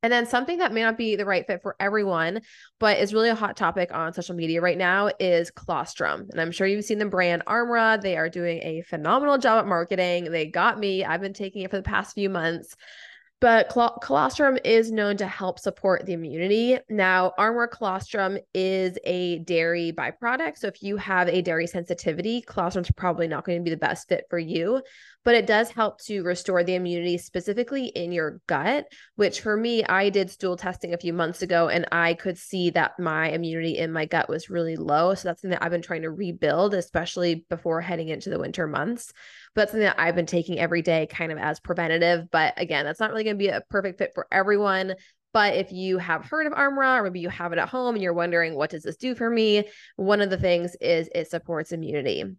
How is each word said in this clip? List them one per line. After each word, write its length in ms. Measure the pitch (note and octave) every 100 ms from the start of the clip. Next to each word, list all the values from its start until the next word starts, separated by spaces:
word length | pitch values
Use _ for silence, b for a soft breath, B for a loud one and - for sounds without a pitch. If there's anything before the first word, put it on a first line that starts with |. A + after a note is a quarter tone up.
And 80 | A#3
then 140 | A#3+
something 340 | A#3+ B3 C4 F4
that 140 | F4
may 80 | A3
not 160 | A3+ A3+
be 200 | A3+ G3+
the 100 | G3+
right 200 | F#3 -
fit 140 | F#3
for 160 | G3+ -
everyone, 600 | G3 G#3+ G3+ E3+ E3 G#3 B B B _
but 180 | A3 G#3
is 160 | G3+
really 160 | G#3+ A3+
a 60 |
hot 200 | A3+ G#3
topic 380 | - F#3 F3 F3
on 220 | - E3
social 200 | F3+ E3+
media 280 | F3 E3 E3
right 160 | F3 E3+
now, 320 | F#3 F#3 G#3 -
is 300 | F#3 E3+ E3+
colostrum. 760 | - - D#3+ D3 - F#2+ D2 -
And 100 | -
I'm 120 | E3
sure 140 | E3+ F#3+
you've 200 | G#3 G#3
seen 100 | G#3
the 80 |
brand 380 | G#3 F#3 F3+ E3+ -
Armra. 540 | A3 A#3+ A#3 A3+ A3
They 160 | G3 E3+
are 140 | D#3+
doing 300 | F3 F3 E3
a 180 | - D#3+
phenomenal 540 | E3+ E3 D#3 A#3 D4 C#4
job 220 | B3 A3+
at 100 | G3+
marketing. 600 | F3+ F3 F#3 F3+ F3 F3
They 160 | E3 D#3
got 320 | E3+ G3+ G3+
me. 260 | G3+ F#3+
I've 160 | F#3+ E3
been 140 | G3
taking 280 | G3 G3 G#3
it 80 | F#3
for 60 | G3
the 60 |
past 320 | G3 G#3 G#3
few 160 | - G3
months. 440 | F#3+ E3 E3 - - B B B B B _
But 260 | B3 A3+ -
col-, 300 | B3 A#3 -
colostrum 560 | - C4+ C4 - C#4+ C4
is 260 | - A3+ A3+
known 280 | A3 G#3 G3+
to 80 | G3
help 320 | - F#3 F3+
support 460 | - F#3 G3 F#3
the 80 | F#3+
immunity. 680 | E3+ E3 D#3+ F3+ G#3+ A#3 B3+ -
Now, 420 | G#3+ F#3 F#3 F#3 -
Armra 320 | G#3+ A#3 A#3+
colostrum 680 | - A3 F#3 - G#3+ F#3+ G3 -
is 440 | F#3 F#3+ F#3+ F#3 F3+
a 360 | - F3+ F3+ E3+
dairy 520 | E3 E3+ E3 E3+ E3+
byproduct. 680 | E3 B2 - A#3+ B3+ D#4+ -
So 80 | G#3
if 160 | F#3
you 160 | G3 G3+
have 300 | F#3+ F#3 F3
a 120 | F3
dairy 260 | F3 E3 E3+
sensitivity, 760 | F#3 F3 F3 - D#3 F#3+ A#3+
colostrum 420 | - - F3 F#3
is 60 | F3 -
probably 320 | F#3 E3+ E3
not 160 | D3+
going 140 | F3+ F3
to 60 |
be 60 | E3+
the 80 | E3
best 300 | D#3 - -
fit 160 | - -
for 100 | F3
you. 440 | D#3+ E3 E3+ C4 C4 B B B
But 120 | -
it 120 | A#3 G3
does 240 | G#3+ A3+
help 300 | A#3 G#3+ G#3
to 180 | - G#3
restore 420 | F3 F3+ - F#3
the 100 | F3
immunity 440 | F#3 F3+ F3 F3 F3
specifically 680 | - F3+ F3 G3+ A#3+ C#4 B3+
in 220 | - F3
your 300 | F3 D#3 - -
gut, 400 | D#3 D#3+ C#4+ - B B -
which 260 | G3+ -
for 120 | A3
me, 300 | G#3 A3+ A#3
I 240 | - F#3 G3+
did 220 | G3 F#3
stool 260 | - F#3+ F3+
testing 380 | F#3 F3+ F3
a 40 | E3+
few 140 | F3
months 300 | E3+ E3 F3
ago, 260 | F3+ F3 E3
and 180 | E3+ E3+
I 220 | E3+ E3+
could 240 | E3+ F#3+ F3
see 320 | - F#3+ F3
that 280 | E3 D#3 -
my 300 | F3 D#3 D#3+
immunity 480 | D#3+ E3+ D#3+ E3 D#3
in 160 | E3
my 140 | D#3+ D#3
gut 240 | E3 -
was 180 | E3 -
really 280 | F3 E3 E3
low. 380 | D#3+ D3 E3+
So 140 | G3 F#3
that's 140 | E3+
something 80 | F#3+
that 120 | F3
I've 100 | E3+
been 100 | F3
trying 200 | E3 E3
to 80 | D#3+
rebuild, 600 | D#3 G3 E3+ D3+ D3 G3+
especially 720 | G3+ E3+ E3+ E3+ - F3 E3 -
before 320 | E3+ E3+ E3
heading 260 | E3+ E3+ D#3+
into 220 | D#3 -
the 80 | -
winter 280 | - - D#3+
months. 460 | C#3 D#3 A#3+ - - B B B
But 60 | -
that's 120 | G#3
something 120 | A3
that 160 | G#3 -
I've 160 | E3 F3
been 80 |
taking 340 | E3 F3 E3+ F3
every 220 | E3 E3+
day 260 | E3 E3 D#3
kind 260 | - E3
of 40 | D#3
as 240 | - D#3
preventative. 680 | - F3+ E3 E3 E3+ F3 E3+
But 240 | E3 D#3 -
again, 300 | E3+ D3+ D3
that's 140 | D#3+
not 100 | A3
really 140 | A3
gonna 120 | A3 G#3
be 120 | G3
a 140 | A2+ -
perfect 300 | G#3 G3 F3+
fit 140 | G3+
for 120 | - -
everyone. 600 | - G3 G3+ G#3 F#3+ F#3+ F#3 B B _
But 200 | A3+ G#3
if 160 | F3+ F#3
you 280 | F#3 F#3+ F#3
have 260 | F3 D#3+
heard 220 | - D#4 D4+
of 80 |
Armra, 440 | D4 C#4 C#4 C4 B3+
or 40 |
maybe 180 | G3+ F3+
you 80 | F3
have 240 | - F3
it 60 | E3+
at 100 | E3+
home 260 | B3+ B3
and 80 | A3+
you're 120 | F#3
wondering, 400 | E3+ E3+ E3+ E3
"What 160 | D3+ D3+
does 140 | D#3+
this 120 | F3+ -
do 180 | B3+
for 140 | A#3+ A#3
me?" 400 | A#3 A3 G#3 G#3 B B -
One 260 | G3 G#3
of 80 | G3+
the 80 | F#3
things 380 | F#3+ F3 F3 F3
is 300 | - E3 E3
it 140 | - D#3+
supports 440 | E3+ E3 E3 D#3
immunity. 520 | E3 D#3+ D3 C#3 G#2 G2